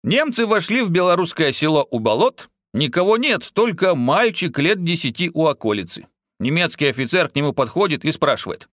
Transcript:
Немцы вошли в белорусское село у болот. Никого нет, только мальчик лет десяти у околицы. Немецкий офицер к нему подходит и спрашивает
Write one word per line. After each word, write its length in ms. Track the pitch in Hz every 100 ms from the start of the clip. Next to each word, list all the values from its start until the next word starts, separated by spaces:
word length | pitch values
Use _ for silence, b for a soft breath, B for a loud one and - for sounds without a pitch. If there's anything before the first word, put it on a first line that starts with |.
Немцы 440 | - 240 311 247 226
вошли 360 | 214 156 240
в 80 | 220
белорусское 600 | 175 180 175 175 - 151
село 340 | 123 156 151 135
у 80 | 120
болот. 500 | 110 113 233 - - _ _
Никого 440 | 110 147 175 185 220
нет, 340 | 285 214 -
только 420 | - 233 180 190
мальчик 640 | 160 123 165 233 175 175 -
лет 260 | 151 208
десяти 460 | 170 170 131 - 180
у 140 | 156 160
околицы. 600 | 135 110 104 87 - - _ _ _
Немецкий 480 | 117 165 175 - 143
офицер 420 | 120 127 180 156
к 60 |
нему 180 | 143 143
подходит 520 | - 123 170 202 147
и 80 | 156
спрашивает 560 | 147 143 117 - - -